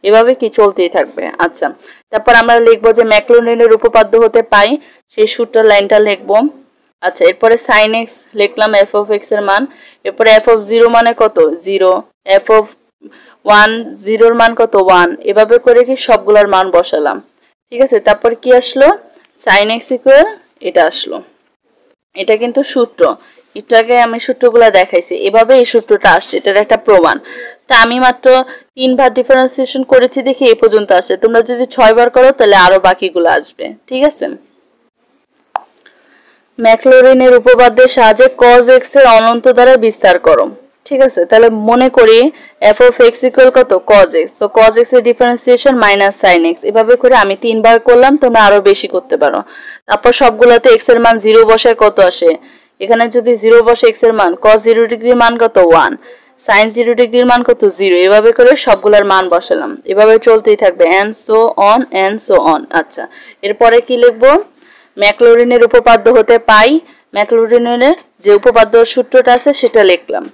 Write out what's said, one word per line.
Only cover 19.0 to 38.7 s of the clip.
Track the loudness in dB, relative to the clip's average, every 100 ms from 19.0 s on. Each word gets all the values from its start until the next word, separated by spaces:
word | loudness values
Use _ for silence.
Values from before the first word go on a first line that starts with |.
| _ _ _ _
sin | -2 -2 -2 -6
x | -8
equal | -6 2 2 2 -6 _ _ -4
এটা | -2 -2
আসলো। | -4 -14 -16 -18 _ _ _ _ _ _ _ _ -10
এটা | -4 -4
কিন্তু | -2 -4 -4
সূত্র, | -4 -6 -2 -4 -4 _ _ _ -20
একটু | _ -2
আগে | 0 -2
আমি | -2 -4
সূত্রগুলা | -8 -2 0 2 2 2
দেখাইছি, | -2 -4 -6 -8 -2
এভাবে | -2 2 2
এই | 2
সূত্রটা | -4 -2 -2 0 -2
আসছে, | -4 -8
এটার | -4 -4
একটা | -2 -4 0
প্রমাণ। | 0 0 -4 -10 -20 -20 -20 _
তা | -2
আমি | -2 0
মাত্র | -2 0 0 0 -2 -14 _ -6
তিনবার | -4 0 0 -2
differentiation | 0 0 0 -4 -8 -8 0
করেছি | 0 0 -4 -6
দেখে | -2 0
এই | 2
পর্যন্ত | 0 0 0 -2
আসে। | -2 -4
তোমরা | -2 -2 -4
যদি | -6 -6
ছয়বার | 0 0 2 0
করো, | 2 0 2
তাহলে | 0 2
আরো | 2 2 0
বাকিগুলো | -2 -6 -4 -2 -4
আসবে, | -6 -16 -16 -16 _
ঠিক | -4 -4
আছে? | -4 -12 -14 _ _ _ _ _ _ _ _ _ _ _ -18 _ _ _ _ _ _ _ _ _ -6
ম্যাকলরিনের | -2 0 2 4 4 4 4 2
উপপাদ্যের | 2 2 2 2 2
সাহায্যে | 2 2 2 0 2
cos | 2 4 4